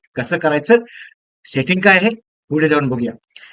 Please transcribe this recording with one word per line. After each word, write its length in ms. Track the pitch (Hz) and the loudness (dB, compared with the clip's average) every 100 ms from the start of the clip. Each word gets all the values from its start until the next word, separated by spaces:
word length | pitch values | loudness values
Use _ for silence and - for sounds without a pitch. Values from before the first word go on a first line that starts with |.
| _ - | _ -10
कसं 220 | 131 170 | -4 -2
करायचं, 380 | 160 147 147 233 233 - - _ _ _ - | 0 -2 2 2 2 -20 -20 _ _ _ -8
सेटिंग 360 | 135 131 185 | -6 -2 0
काय 140 | 202 185 | 4 4
आहे, 140 | 214 226 _ _ - | 2 -4 _ _ -6
पुढे 200 | 151 156 | 0 2
जाऊन 180 | 151 135 | 2 0
बघूया. 240 | 120 117 - _ - - | -2 -4 -6 _ -20 -20